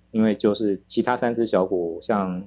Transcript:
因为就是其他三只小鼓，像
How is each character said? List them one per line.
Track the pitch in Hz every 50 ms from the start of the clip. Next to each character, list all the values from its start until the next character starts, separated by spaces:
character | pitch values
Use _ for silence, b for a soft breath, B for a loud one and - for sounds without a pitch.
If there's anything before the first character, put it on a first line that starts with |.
| _ _
因 | - 110
为 | 110 110 101
就 | - - 104 104
是 | - 110 101 98 92 _
其 | - - 117
他 | - 123 123
三 | 123 127 120 117
只 | 117 113
小 | 110 - 90 95
鼓， | 92 98 90 85 82 82 87
像 | - - 110 101 95 92 90 90 101